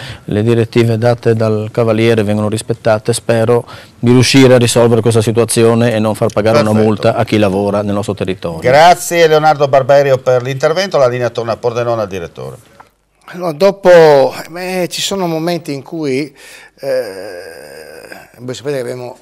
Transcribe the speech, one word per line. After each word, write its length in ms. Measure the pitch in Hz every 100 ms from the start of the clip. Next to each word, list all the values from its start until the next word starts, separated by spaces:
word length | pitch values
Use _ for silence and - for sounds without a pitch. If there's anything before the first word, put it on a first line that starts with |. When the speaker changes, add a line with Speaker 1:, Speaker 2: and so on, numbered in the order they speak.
| - - -
Speaker 1:
le 180 | 101
direttive 560 | 113 117 113 120 117 110
date 340 | 120 117 117
dal 360 | 110 110 107 107
Cavaliere 500 | 120 113 110 113 113
vengono 260 | 104 107 104
rispettate, 640 | 110 - 117 117 107 -
spero 540 | 117 - 117 113 120 - - - _
di 140 | 117
riuscire 420 | 123 120 135 127
a 40 | 127
risolvere 420 | 120 120 117 113
questa 220 | 113 113
situazione 720 | 110 113 113 117 113 117 120 110
e 20 |
non 160 | 110
far 180 | 104 113
pagare 280 | 107 107 113
una 100 | 107
Speaker 2:
Perfetto. 180 | 107 107
Speaker 1:
multa 280 | 104 113 117
a 100 | 110
chi 140 | 107
lavora 420 | 104 95 101 101
nel 140 | 104 101
nostro 180 | 101
territorio. 460 | 95 95 95 85 82
Speaker 2:
Grazie 680 | 120 139 170 170 - 170 160
Leonardo 420 | 156 156 143 139
Barberio 520 | 139 127 143 143 127
per 240 | 131 127
l'intervento, 560 | 123 135 156 165 196 156
la 80 | 123
linea 240 | 123 120
torna 220 | 120 117
a 40 | 104
Pordenone 460 | 120 117 117 117
al 40 | 104
direttore. 640 | 95 82 65 65 64 _ _ _ _ _ _ -
Speaker 3:
Allora, 200 | 170 180
dopo, 800 | 147 196 196 185 175 160 139 131 - - 170
eh, 320 | 185 185 170
ci 80 | -
sono 260 | - 196 175
momenti 460 | 160 165 175 160
in 120 | 139
cui, 520 | - 165 151 131 151 - - - - _
eh, 580 | 139 131 113 95 101 90 90 82 73 73 73 78 - - - -
voi 140 | 123
sapete 220 | 117 127 139
che 60 |
abbiamo 340 | 120 127 123 127